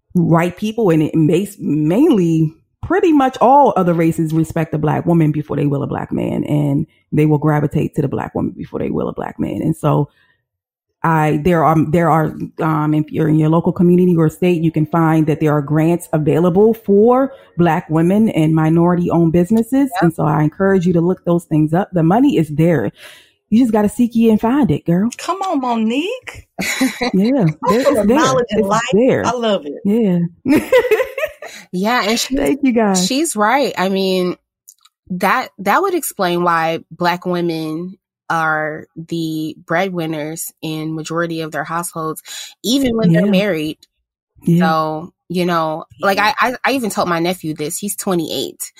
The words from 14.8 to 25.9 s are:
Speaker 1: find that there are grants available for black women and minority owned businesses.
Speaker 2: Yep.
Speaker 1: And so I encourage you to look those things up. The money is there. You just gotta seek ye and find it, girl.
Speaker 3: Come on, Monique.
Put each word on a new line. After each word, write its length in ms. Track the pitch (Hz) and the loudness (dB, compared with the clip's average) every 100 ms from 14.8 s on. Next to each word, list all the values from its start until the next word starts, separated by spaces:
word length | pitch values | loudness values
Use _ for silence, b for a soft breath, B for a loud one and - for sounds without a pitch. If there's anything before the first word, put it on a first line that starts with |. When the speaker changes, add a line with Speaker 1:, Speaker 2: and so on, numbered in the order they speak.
| 156 | 0
Speaker 1:
find 420 | 170 160 160 156 | 0 2 2 0
that 140 | 147 | 0
there 100 | 151 | 0
are 80 | 151 | 0
grants 460 | 139 151 156 175 - | 0 0 2 0 -2
available 600 | 160 147 139 180 170 220 | -2 0 2 2 4 2
for 600 | 220 - 202 226 247 269 B B - | 2 2 4 4 4 0 B B 0
black 320 | 170 165 - | 0 0 -2
women 400 | 160 165 202 226 | 0 2 2 2
and 260 | - 156 160 | 2 2 2
minority 540 | 156 165 170 175 175 | 2 4 4 2 0
owned 240 | 165 165 | 2 2
businesses. 560 | 170 175 220 226 269 277 185 | 2 2 0 0 0 0 0
Speaker 2:
Yep. 60 | |
Speaker 1:
And 120 | 180 | 0
so 100 | 160 156 | 0 0
I 180 | 151 | 0
encourage 420 | 151 - 196 196 175 | 0 0 0 2 2
you 60 | |
to 80 | 170 | 0
look 240 | 170 180 - | 0 -2 -2
those 180 | 170 | -2
things 300 | - 156 151 | 0 0 0
up. 160 | 165 202 | 0 -2
The 120 | 180 | 0
money 340 | 160 208 285 190 | 2 4 2 2
is 100 | 151 147 | 0 0
there. 340 | 165 156 104 B B B B B _ | 2 2 -2 B B B B B _
You 100 | 214 | 2
just 120 | 254 | 2
gotta 160 | 214 208 | 2 0
seek 260 | - 240 226 | 0 -2 2
ye 140 | 226 | 2
and 80 | 220 | 4
find 320 | 226 277 214 | 2 2 2
it, 140 | 143 - | 0 0
girl. 240 | 175 220 - | 0 0 -4
Speaker 3:
Come 240 | - 370 | -6 -6
on, 180 | 381 311 | -4 -4
Monique. 880 | 254 233 220 | -2 -2 -2